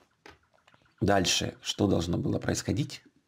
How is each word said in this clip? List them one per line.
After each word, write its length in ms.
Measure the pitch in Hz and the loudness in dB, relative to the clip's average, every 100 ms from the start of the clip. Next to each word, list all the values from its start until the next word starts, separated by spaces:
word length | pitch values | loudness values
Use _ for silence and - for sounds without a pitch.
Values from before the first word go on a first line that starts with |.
| _ _ - - _ _ _ _ _ - | _ _ -20 -20 _ _ _ _ _ -4
Дальше 560 | 98 101 87 - 82 - | 2 4 2 0 -2 -6
что 240 | - - 101 | -6 0 2
должно 320 | 95 85 85 | 2 0 -2
было 200 | - 98 | -2 -2
происходить? 640 | - 92 - 92 - - _ _ | -2 -2 -2 -2 -4 -8 _ _